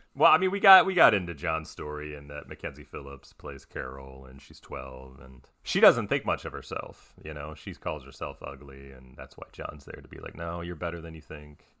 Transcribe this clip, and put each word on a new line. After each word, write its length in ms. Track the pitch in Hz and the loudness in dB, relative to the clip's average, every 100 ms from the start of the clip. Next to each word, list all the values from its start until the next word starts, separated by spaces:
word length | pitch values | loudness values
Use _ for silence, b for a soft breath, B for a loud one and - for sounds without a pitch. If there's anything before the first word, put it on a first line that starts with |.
| B | B
Well, 160 | 135 160 | 4 6
I 80 | 160 | 6
mean, 120 | 185 | 4
we 100 | 196 | 4
got, 260 | 202 190 180 | 10 10 8
we 80 | |
got 200 | 180 135 | 8 8
into 200 | 104 87 | 8 2
John's 360 | 76 85 80 78 | -4 -2 -2 -2
story 440 | - 76 76 76 | -6 -6 -4 -6
and 160 | 73 71 | -8 -10
that 180 | 73 69 | -10 -10
Mackenzie 360 | 78 82 71 | -8 -8 -8
Phillips 480 | 71 76 67 69 - | -10 -10 -8 -12 -14
plays 320 | - 76 69 | -14 -10 -10
Carol 640 | - 76 65 67 67 67 65 | -10 -8 -6 -8 -10 -12 -14
and 140 | 65 | -16
she's 180 | - - | -18 -18
twelve 600 | - 69 65 65 65 67 | -10 -8 -8 -10 -12 -14
and 260 | 67 64 - _ | -16 -16 -20 _
she 180 | - 190 | -4 8
doesn't 280 | 208 120 101 | 8 8 4
think 160 | 143 104 | 0 2
much 180 | 82 | 0
of 80 | 80 | -2
herself, 600 | 69 - - - - - - | -8 -6 -8 -8 -12 -20 -14
you 80 | 80 | -10
know? 200 | 73 73 | -6 -6
She 200 | 78 - | -8 -10
calls 300 | 82 87 76 | -6 -4 -4
herself 340 | 65 - 76 71 | -6 -8 -8 -6
ugly, 480 | 69 69 69 67 67 | -8 -8 -10 -12 -12
and 240 | 65 65 65 | -14 -14 -14
that's 200 | 65 - | -14 -12
why 80 | - | -12
John's 320 | - - 76 | -8 -8 -8
there 160 | - - | -10 -10
to 80 | - | -10
be 100 | - | -10
like, 160 | - | -8
"No, 260 | - 85 87 | -6 -4 -4
you're 140 | 87 82 | -4 -4
better 240 | 87 85 | -4 -4
than 140 | 82 | -6
you 60 | 80 | -10
think." 420 | - 78 76 73 _ _ | -10 -12 -12 -16 _ _